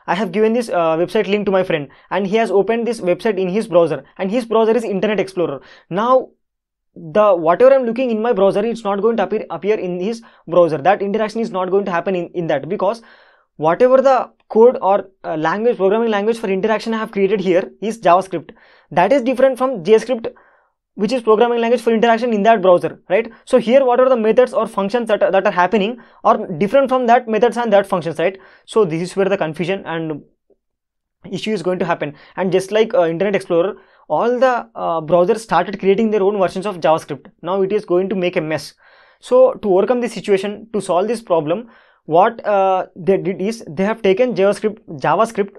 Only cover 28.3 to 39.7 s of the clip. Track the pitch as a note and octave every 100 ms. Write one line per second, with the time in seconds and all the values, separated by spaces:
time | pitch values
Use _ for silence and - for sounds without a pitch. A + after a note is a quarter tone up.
28.3 | F#3+ - _ _ A3+ G3 D#3+ F3 F#3+ G3
29.3 | G#3 D#3 D3 E3+ G3 - E3 D#3+ D3 -
30.3 | _ _ _ _ _ _ _ _ _ -
31.3 | F#3 A3 G#3+ E3+ F3+ F3 E3 D3 D3 -
32.3 | - F#3 F#3 F#3+ G#3+ A3+ F3+ E3 E3 G3
33.3 | F#3+ - E3+ F#3 G#3 _ _ - D#3 A3
34.3 | B3 C4 A#3+ - - F3+ E3 D#3 F3 F3+
35.3 | A3 - E3+ F3+ G3+ F#3+ G3 A3 G#3 F#3+
36.3 | G#3 F3 F#3 G3+ F3+ D#3+ D#3+ - C#3 -
37.3 | _ E3 G3 F#3+ G#3 - F3 F#3+ F#3+ F3
38.3 | F3+ D#3 D3+ - - _ _ _ _ -
39.3 | B3 B3+ - G#3